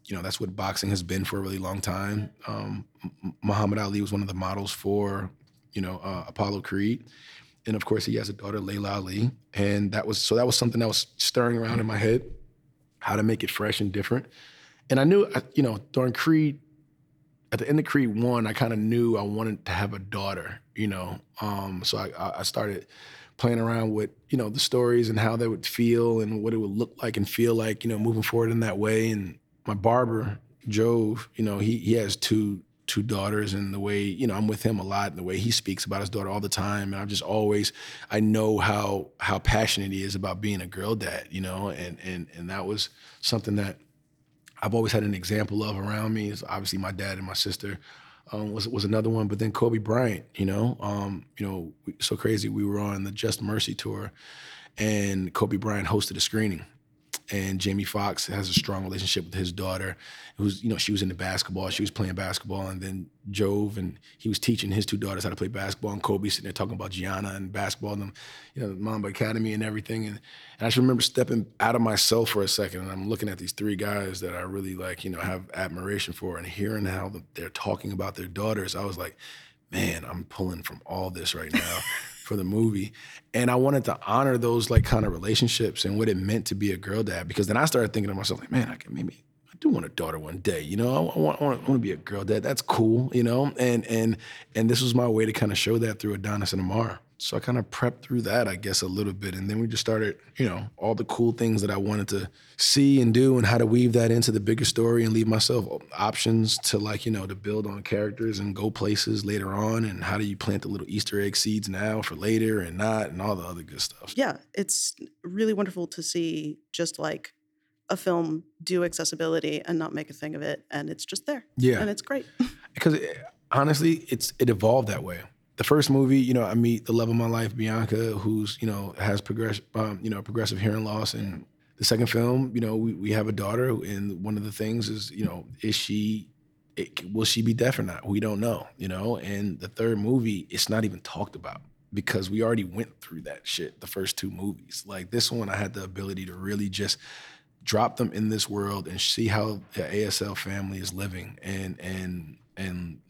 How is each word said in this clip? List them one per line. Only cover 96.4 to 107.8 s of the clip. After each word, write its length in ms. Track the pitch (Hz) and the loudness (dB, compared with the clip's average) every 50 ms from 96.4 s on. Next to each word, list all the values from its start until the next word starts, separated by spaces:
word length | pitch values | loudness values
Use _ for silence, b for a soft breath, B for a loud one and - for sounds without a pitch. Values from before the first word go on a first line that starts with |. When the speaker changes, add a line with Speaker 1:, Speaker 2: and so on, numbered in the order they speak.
| 101 90 | -2 -2
Speaker 1:
and 100 | - 95 | 0 0
Amar. 380 | 92 90 95 113 113 101 90 - _ _ _ - | 0 0 0 0 0 0 -4 -10 _ _ _ -8
So 200 | - - - 107 | -6 -4 -4 -2
I 20 | |
kinda 240 | - - 123 123 113 | -2 0 -2 -2 -2
prepped 380 | - - - - 120 - - | -4 -4 -2 0 0 -2 -2
through 220 | - - 131 120 110 | -8 -4 -2 -2 0
that, 220 | - 104 123 117 | 2 2 2 2
I 120 | 101 95 92 | 2 -2 -4
guess, 240 | 104 98 95 - | -4 -2 0 0
a 60 | 101 90 | 0 0
little 260 | 90 101 104 101 95 | -2 -2 -2 -2 -4
bit. 220 | 98 98 101 90 | -4 -6 -6 -6
And 140 | 92 95 101 | -4 -4 -2
then 100 | 104 110 | 0 0
we 80 | 117 113 | 0 0
just 120 | 110 104 | 0 -2
started, 380 | - - 110 110 110 104 101 - - - - | 0 0 2 2 0 -2 -4 -6 -12 -14 -2
you 140 | - 131 107 | 0 0 0
know, 180 | 87 95 104 107 - | 0 -2 -6 -8 -10
all 200 | - 90 107 113 | -4 -2 0 0
the 100 | 110 110 | 0 -2
cool 260 | - - - 120 117 | -4 0 2 4 4
things 300 | 113 - 117 113 110 104 | 4 2 2 2 2 2
that 100 | 98 101 | 2 0
I 60 | 101 98 | 0 0
wanted 320 | 98 104 107 104 98 - | 0 0 0 -2 -2 -2
to 200 | 101 98 98 95 B B B B B B | -2 -4 -4 -6 B B B B B B
see 420 | - - - 143 139 139 139 135 | 2 4 6 6 8 8 8 8
and 140 | 123 117 110 | 8 8 8
do 240 | 123 131 135 127 123 | 8 8 8 6 6
and 80 | 110 | 6
how 120 | 98 120 117 | 6 6 6
to 80 | 117 | 6
weave 280 | 107 113 120 123 123 113 | 6 6 6 6 6 6
that 180 | 120 117 113 | 6 6 6
into 220 | 113 120 117 - 107 | 6 6 4 4 2
the 80 | 107 | 2
bigger 240 | 101 104 113 113 123 | 2 2 2 2 2
story 400 | - - - 113 117 117 117 113 | 2 2 4 4 4 6 4 4
and 80 | 113 110 | 4 4
leave 120 | 113 110 | 4 4
myself 560 | 110 110 110 - - 123 117 98 - - - - - 71 78 | 4 4 4 4 4 2 2 0 -2 -6 -8 -10 -10 -4 -2
options 600 | 98 107 107 - - 113 113 113 110 107 - - - | 0 0 0 0 2 4 4 4 4 4 2 0 0
to, 120 | - - 104 | 2 0 2
like, 280 | 104 104 104 101 - | 0 0 -4 -4 -2
you 80 | 117 110 | -2 -2
know, 120 | 101 95 | -2 -4
to 80 | 95 98 | -6 -8
build 340 | 95 98 104 107 110 101 104 | -8 -4 -4 -2 -2 -2 -4
on 160 | 98 101 | -6 -8